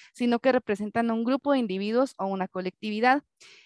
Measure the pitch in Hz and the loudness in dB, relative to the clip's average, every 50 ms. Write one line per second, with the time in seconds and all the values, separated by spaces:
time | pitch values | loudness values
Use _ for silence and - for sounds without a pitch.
0 | - - - - 247 240 240 233 - 262 254 254 - - 202 190 208 208 - 233 | -20 -14 -6 -2 0 0 2 2 2 2 2 2 2 -2 -2 -2 -4 -4 -2 -2
1 | 233 233 226 226 233 247 269 269 - 285 277 262 240 196 185 190 202 214 226 247 | 0 0 0 0 0 0 0 0 2 2 2 2 0 -2 -2 -2 -2 0 0 0
2 | 269 262 - - 190 196 196 190 185 - - 185 185 185 - _ - 214 208 214 | 0 0 -2 -4 -4 -4 -2 -4 -4 -4 -6 -6 -6 -6 -8 _ -8 -6 -2 2
3 | 226 254 269 294 - _ _ _ - - - - _ | 2 4 2 2 0 _ _ _ -20 -20 -20 -20 _